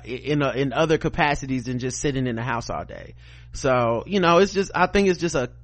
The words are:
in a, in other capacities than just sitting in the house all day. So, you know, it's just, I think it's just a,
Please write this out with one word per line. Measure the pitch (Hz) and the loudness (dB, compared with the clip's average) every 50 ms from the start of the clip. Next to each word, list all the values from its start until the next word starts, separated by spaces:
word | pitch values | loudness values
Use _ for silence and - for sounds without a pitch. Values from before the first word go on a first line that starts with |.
| - | -4
in | - 123 123 - 143 151 147 | -10 -10 -8 -4 -2 0 0
a, | 143 135 110 | 0 0 0
in | 127 139 139 | 0 -2 -2
other | - 147 165 156 160 147 | 0 0 2 2 2 0
capacities | - 160 - - 160 147 143 - 143 131 131 127 113 | 0 -2 -2 0 0 0 0 -2 -2 -4 -4 -4 -4
than | 123 127 123 | -4 -4 -4
just | 123 127 120 - | -4 -4 -4 -4
sitting | - 151 135 131 131 | -4 -2 -2 -2 -2
in | 127 117 113 | -2 -4 -4
the | 117 | -4
house | 131 117 117 117 - | -4 -4 -6 -6 -6
all | 90 76 - | -6 -8 -8
day. | - - 87 - - - - - - - - - - | -10 -12 -16 -16 -16 -20 -20 -20 -20 -20 -20 -20 -14
So, | - - - 135 131 123 120 113 117 113 - | -10 -4 0 2 2 2 2 2 0 0 -2
you | - 190 202 | -2 0 2
know, | 180 170 170 175 | 4 6 6 6
it's | 196 196 196 | 6 4 2
just, | 190 196 - - | -2 -2 -2 0
I | - 180 185 | 0 2 2
think | - 202 202 190 | 4 4 4 4
it's | 180 165 | 2 2
just | 165 170 165 | 0 -2 0
a, | 143 123 123 - - | 0 -2 -4 -6 -12